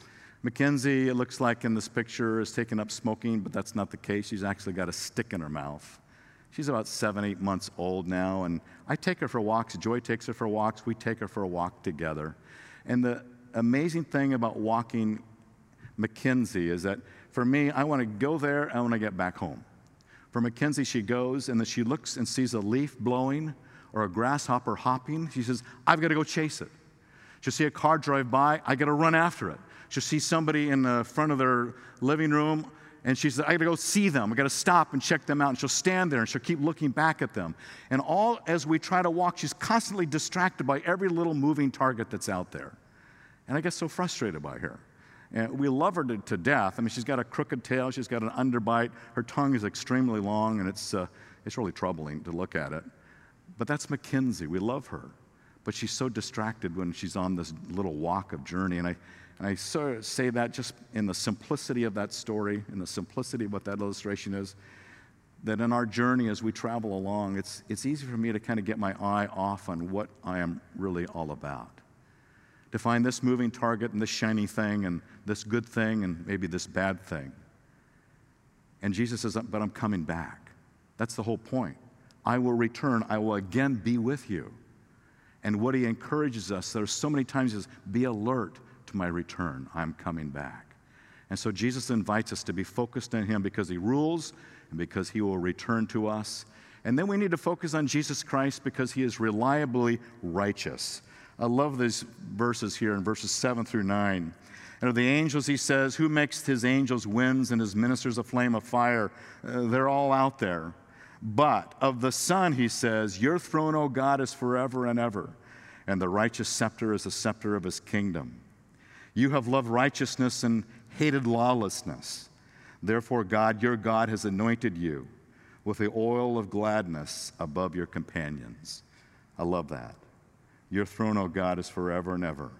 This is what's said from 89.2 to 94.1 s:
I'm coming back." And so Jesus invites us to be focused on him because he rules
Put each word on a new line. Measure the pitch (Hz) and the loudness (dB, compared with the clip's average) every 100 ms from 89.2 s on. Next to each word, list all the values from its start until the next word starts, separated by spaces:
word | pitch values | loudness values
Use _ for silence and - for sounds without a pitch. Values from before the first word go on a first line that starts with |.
| 82 - 85 65 65 | -4 -4 -4 -4 -8
I'm | 80 78 | -6 -6
coming | 76 - 82 76 | -6 -6 -6 -6
back." | 71 69 - - - _ - - - - | -8 -10 -12 -20 -20 _ -20 -20 -20 -10
And | 101 | -4
so | 113 | -4
Jesus | 95 120 127 120 | -2 -2 -2 -2
invites | 117 92 107 110 | -2 2 0 -2
us | - | -6
to | - | -6
be | 90 | -4
focused | 92 - 120 131 - 113 | -4 -2 -4 -4 -4 -4
on | 104 | 0
him | 107 | 0
because | 95 - 90 | 0 -2 -4
he | 90 | -2
rules | 101 139 156 | 0 2 2